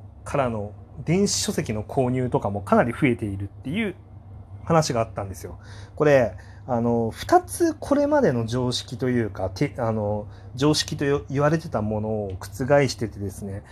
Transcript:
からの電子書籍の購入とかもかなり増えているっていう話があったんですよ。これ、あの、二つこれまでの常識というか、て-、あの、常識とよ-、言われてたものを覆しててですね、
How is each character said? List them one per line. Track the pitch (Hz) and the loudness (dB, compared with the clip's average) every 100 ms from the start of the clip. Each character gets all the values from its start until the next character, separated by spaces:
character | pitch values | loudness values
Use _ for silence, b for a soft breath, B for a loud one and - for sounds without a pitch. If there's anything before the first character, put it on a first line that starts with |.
| - - | -20 -18
か | - 143 | -4 0
ら | 127 | 0
の | 110 104 101 - - | -2 -6 -12 -18 -10
電 | 131 180 202 | 0 2 2
子 | - | 2
書 | - | -2
籍 | 190 135 | -2 -2
の | 107 | -4
購 | 104 - 123 | -2 0 2
入 | 127 127 | 0 0
と | - | 0
か | 101 | 0
も | 101 | -4
か | 98 - | 2 4
な | |
り | 123 | 4
増 | - 139 | 2 2
え | 120 | 2
て | |
い | 104 98 | -2 -4
る | |
っ | 98 | -8
て | - 127 | -8 -6
い | 190 214 | -2 -2
う | - - - - - - - | -4 -14 -20 -18 -18 -16 -14
話 | - 165 156 | 2 4 4
が | 120 | 0
あ | 110 | 0
っ | |
た | - | -4
ん | 98 | -8
で | |
す | 92 | -10
よ。 | 92 - B B B - | -12 -14 B B B 2
こ | |
れ、 | 151 135 110 - B B - | 6 6 6 0 B B -2
あ | 120 | 0
の、 | 117 117 113 | 2 2 0
二 | - - 359 | -4 4 4
つ | 349 - 339 | 4 0 0
こ | 311 - | 0 0
れ | 285 285 | 2 4
ま | 294 | 4
で | 214 | 4
の | 120 | 2
常 | 113 123 123 | 0 0 0
識 | 120 - 120 | -2 -6 -4
と | 127 | 0
い | 123 | 2
う | 107 | 0
か、 | 95 95 | -2 -6
て-、 | 95 143 - | -2 -2 0
あ | 113 | -2
の、 | 110 104 104 104 B B | 0 0 -2 -6 B B
常 | 127 147 | 0 2
識 | 151 - 156 | 4 0 -2
と | 143 | 0
よ-、 | 143 - | 0 0
言 | 135 | 0
わ | 147 | 2
れ | 165 | 2
て | 160 | 0
た | 117 | -2
も | 107 107 | -2 -2
の | 110 | -2
を | 110 101 92 | -4 -4 -8
覆 | - - 127 143 135 | -10 -6 4 6 4
し | - | 0
て | 107 | -6
て | 104 | -4
で | 98 | -8
す | - | -8
ね、 | 101 98 B | -10 -10 B